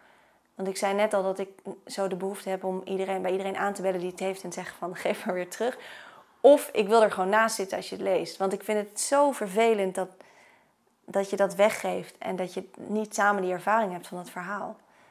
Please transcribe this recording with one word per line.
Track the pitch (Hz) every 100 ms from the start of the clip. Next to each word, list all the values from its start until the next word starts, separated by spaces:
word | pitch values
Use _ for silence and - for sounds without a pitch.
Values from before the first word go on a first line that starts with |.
| _ _ _ _ _ -
Want | 190
ik | 190
zei | 202
net | 196 214
al | 202
dat | 190 190
ik | 190 - 196 - -
zo | - 190
de | 185
behoefte | 190 196 196
heb | 190
om | 190 185 -
iedereen, | 190 190 190
bij | 185
iedereen | 190 196 190
aan | 202
te | 202
bellen | 190 185
die | 180
het | 180
heeft | 190 190
en | 180
te | 185
zeggen | 180 -
van, | 175 170
<laughs> | 185
"Geef | 202 214
maar | 180
weer | 180
terug." | - 233 - - - - - - _
Of | 254 285 -
ik | - 196
wil | 226
er | 208
gewoon | - 185
naast | 214 226 220
zitten | 190 180
als | 185
je | 190
het |
leest. | 190 175 165 -
Want | 190
ik | 196
vind | - 214 208
het | -
zo | - 285 285
vervelend | 254 208 190 226 214 190 185
dat, | 185 - - - - _ _ _ _ _ -
dat | 196 196
je | 202
dat | 196 180
weggeeft | 214 - 185 185 175 -
en | - 185
dat | 180
je | 190 - -
niet | - 214 214 -
samen | 202 202
die | 180
ervaring | 180 190 220 208
hebt | 175 -
van | 180
het | 175
verhaal. | 185 180 202 240 - _ _ _